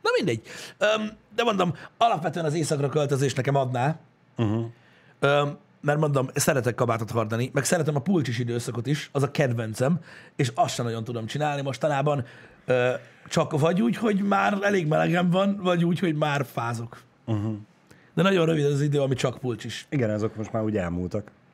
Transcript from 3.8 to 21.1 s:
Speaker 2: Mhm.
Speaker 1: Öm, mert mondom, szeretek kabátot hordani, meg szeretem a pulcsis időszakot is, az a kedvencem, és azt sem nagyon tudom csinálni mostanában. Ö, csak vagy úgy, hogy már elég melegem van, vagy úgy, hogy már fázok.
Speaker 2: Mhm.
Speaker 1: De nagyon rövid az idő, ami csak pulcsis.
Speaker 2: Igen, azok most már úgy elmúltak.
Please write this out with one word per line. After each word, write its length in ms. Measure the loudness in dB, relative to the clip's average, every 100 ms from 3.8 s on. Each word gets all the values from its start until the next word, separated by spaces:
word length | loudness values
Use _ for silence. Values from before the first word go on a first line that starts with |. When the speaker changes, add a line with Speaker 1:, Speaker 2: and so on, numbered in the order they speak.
| 0 -2 -10 _ _ -2
Speaker 2:
Mhm. 240 | 0 0 -4 -10 _ -20 -20 -2
Speaker 1:
Öm, 380 | 2 2 0 -4 _ _
mert 180 | 0 2
mondom, 300 | 2 2 0
szeretek 420 | 0 0 2 0 0
kabátot 360 | 0 0 -2
hordani, 380 | -2 -2 -2 -2
meg 100 | -2 0
szeretem 300 | 0 0 -2
a 40 |
pulcsis 380 | 0 0 0 -2
időszakot 480 | -4 -4 -6 -6 -2
is, 220 | -4 -2
az 120 | -2
a 80 | -2
kedvencem, 680 | 0 0 0 -4 0 0 0 -4 -20 -12 -2
és 160 | -2 0
azt 180 | 0 0
sem 100 | -4
nagyon 180 | -4
tudom 220 | -6 -6 -6
csinálni 360 | -4 -2 -2
mostanában. 640 | -6 -2 0 0 0 -2 -4 -12 -20 -10 0
Ö, 280 | 2 2 -2 -8 -20 -4
csak 320 | 0 0 2
vagy 220 | 2 4
úgy, 160 | 2 2
hogy 240 | 0 0
már 360 | 2 2 2 2
elég 260 | 2 2 2
melegem 420 | 2 2 2 2
van, 300 | 4 2 0
vagy 240 | 0 2 2
úgy, 140 | 2
hogy 160 | 0 0
már 300 | 0 0 -2
fázok. 560 | -4 -4 -6 -8 -14 -20 _ -4
Speaker 2:
Mhm. 280 | -2 -2 -6 -12 _ _ -20 _ 0
Speaker 1:
De 60 |
nagyon 240 | 2 4 2
rövid 200 | 2 2
az 160 | 2
idő, 200 | 0 2
ami 140 | 0 0
csak 220 | -2 -2
pulcsis. 460 | -6 -6 -8 -12 -4
Speaker 2:
Igen, 200 | 0 0
azok 260 | 0 -2 -4
most 160 | -6
már 120 | -2
úgy 140 | 0 0
elmúltak. 540 | -2 -4 -4